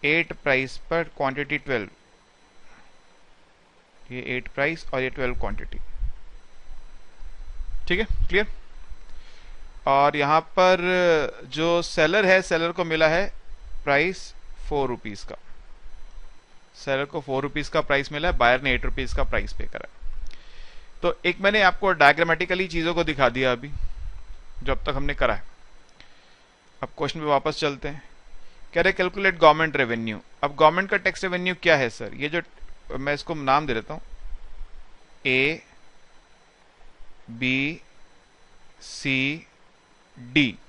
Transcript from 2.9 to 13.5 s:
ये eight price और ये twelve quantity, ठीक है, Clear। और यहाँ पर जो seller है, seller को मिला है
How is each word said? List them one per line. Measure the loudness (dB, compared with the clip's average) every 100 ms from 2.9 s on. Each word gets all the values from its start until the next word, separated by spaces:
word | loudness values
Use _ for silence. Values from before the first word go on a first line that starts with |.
| -20 -20 -20 -20 -20 _ _ _ _ _ -20 -14
ये | -10 -6 -6
eight | -6
price | -2 -2 -2 -4
और | -2
ये | -2
twelve | -2 -2 0
quantity, | 0 -2 -4 -4 -4 -2 -2 -2 -8 -14 -16 -16 -10 -10 -10 -12 -14 -10 -10 -10 -10 -6 -2 0 2
ठीक | 2
है, | 2 4 4
Clear। | 4 0 -4 -8 -12 -10 -10 -8 -8 -10 -14 -14 -12 -12 -6 2
और | 4 4 4
यहाँ | 4 2 2 4
पर | 4 6 4 2 4 4 2 -4 -10
जो | -2 2 2
seller | 0 2 4 4 6
है, | 4
seller | 4 0 0
को | 0
मिला | -2 4 4
है | 4 0 -4 -10